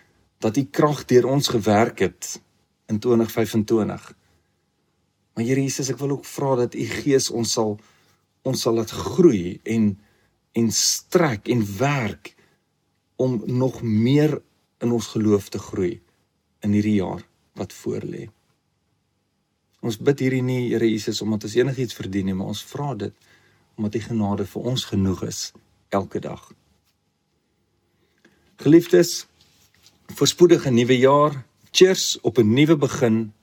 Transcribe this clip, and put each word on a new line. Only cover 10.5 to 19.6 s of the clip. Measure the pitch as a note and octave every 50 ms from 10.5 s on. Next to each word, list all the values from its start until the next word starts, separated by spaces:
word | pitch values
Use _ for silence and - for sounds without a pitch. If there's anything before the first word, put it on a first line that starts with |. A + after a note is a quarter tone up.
| -
en | A#2 A#2 A2
strek | G2+ - - - - - - _ - - - C#3 A2 G#2 - G#2+
en | B2 A#2 G#2+ G2+ G2+
werk | F#2+ C3 C#3+ C#3+ C#3 A#2 G2 E2 - - - - _ _ _ _ _ _ _ _ _ _ _ _ _ _ _ _ -
om | B2+ C3 B2 G#2 -
nog | - B2 B2+ C3 B2+ - -
meer | A#2+ A2+ G#2+ A2 A#2 B2 C#3+ D3 D3+ D3+ C#3 - - _ _ _ _ _ _ _ A#2+
in | A#2+ A#2+
ons | A#2 G#2+ - -
geloof | A2+ G#2+ G#2+ G#2 G2 - -
te | - G2+
groei | - - - G2 F#2 F2 - - _ _ _ _ _ _ _ _ _ _ _ _ -
in | G#2 G2+
hierdie | G#2 G#2 G#2+ G#2+ G2
jaar | F2+ F#2 F#2+ F#2 - _ _ _ _ _ _
wat | - - - -
voor | - - - - G#2+ -
lê. | - - - - - - _ _ _ _ _ _ _ _ _ _ _ _ _ _ _ _ _ _ _ _ _ _ _ _ _